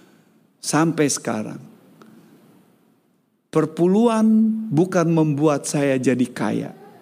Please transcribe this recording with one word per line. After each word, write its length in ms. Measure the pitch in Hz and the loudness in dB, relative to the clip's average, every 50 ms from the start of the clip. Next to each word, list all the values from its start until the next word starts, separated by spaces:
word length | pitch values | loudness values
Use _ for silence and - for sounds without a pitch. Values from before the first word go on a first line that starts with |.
| _ _ _ _ _ _ _ _ _ _ _ _ - | _ _ _ _ _ _ _ _ _ _ _ _ -8
Sampai 480 | - - 147 160 165 143 156 151 135 | -2 0 0 0 0 0 0 0 -2
sekarang, 480 | - - - 123 113 107 110 113 - 143 - - - - _ _ _ - - - - - - _ _ _ _ _ _ _ _ _ _ _ _ _ _ _ _ _ _ _ _ _ _ _ _ _ | -2 -4 -6 -6 -6 -6 -8 -10 -12 -14 -16 -20 -20 -20 _ _ _ -20 -20 -20 -20 -20 -20 _ _ _ _ _ _ _ _ _ _ _ _ _ _ _ _ _ _ _ _ _ _ _ _ _
perpuluhan 760 | - 156 156 151 156 - 170 180 190 208 233 233 226 220 220 220 220 220 220 220 220 - - - | -2 -2 -2 -2 -2 0 0 2 4 4 2 2 2 2 2 4 4 4 2 2 0 -2 -4 -2
bukan 400 | 147 147 185 185 185 180 165 170 | 0 0 0 2 2 0 0 2
membuat 560 | 165 160 156 156 143 135 151 156 143 139 139 | 2 2 2 2 2 2 2 2 2 0 -2
saya 320 | - - 151 143 139 135 131 | -4 -4 -2 0 0 0 0
jadi 280 | 127 135 123 123 123 - | 0 0 0 0 0 -2
kaya. 400 | - - 127 104 113 110 107 - - - - - - - | -4 -4 -4 -4 -4 -4 -6 -8 -12 -18 -20 -20 -20 -20